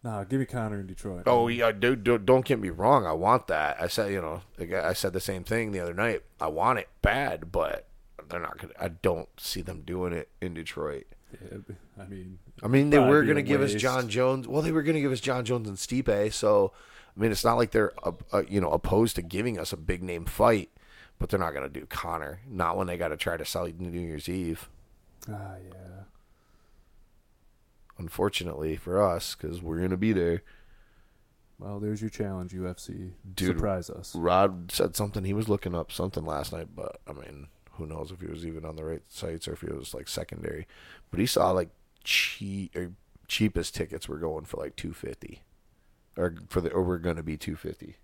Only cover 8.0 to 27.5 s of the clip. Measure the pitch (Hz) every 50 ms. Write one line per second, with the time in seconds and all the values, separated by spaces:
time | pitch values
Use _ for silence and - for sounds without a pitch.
8 | - - - - 78 73 82 87 85 76 - - - 87 - - 87 92 82 82
9 | - 92 87 82 80 - _ - - - - 92 87 92 87 85 76 - 87 92
10 | 90 90 85 85 69 _ _ - - 92 85 82 80 78 - 76 76 76 71 69
11 | - - - - _ _ - - - - - 101 98 - 92 - - - _ -
12 | 95 95 98 95 92 92 95 92 - - - - - 107 123 139 143 147 147 143
13 | 131 127 143 151 151 - 156 147 139 127 143 139 135 - - - 120 131 127 127
14 | 127 113 101 117 127 131 131 131 127 117 135 147 156 165 160 160 147 151 165 156
15 | 143 143 131 120 - 135 127 127 123 107 127 123 113 107 98 92 - - 120 127
16 | 135 - 107 101 104 107 107 - - 104 104 101 98 95 - - - - - -
17 | - - _ - 104 113 107 - - 113 117 117 120 110 - 113 107 - - -
18 | - - 85 - - - - 101 76 - 98 101 90 80 76 82 - - - 101
19 | 113 117 - - 87 82 85 92 110 123 113 90 80 - - 82 78 80 90 90
20 | 90 92 87 85 82 - - - 107 113 117 104 90 - _ - _ - - -
21 | - - _ _ - - - 95 90 82 73 69 67 69 71 67 71 - - -
22 | - 85 82 82 76 71 76 92 110 135 120 92 87 85 85 95 95 90 87 87
23 | 87 80 76 78 - 92 85 82 78 - - 92 90 87 80 82 90 87 85 87
24 | 87 82 80 76 - - 90 95 90 82 82 - - - - - - _ _ _
25 | _ _ _ _ - - 107 104 98 95 92 92 95 92 92 92 92 92 92 95
26 | 95 - _ - _ _ _ _ _ _ _ _ _ _ _ _ - _ _ -
27 | - _ _ _ _ _ _ _ _ _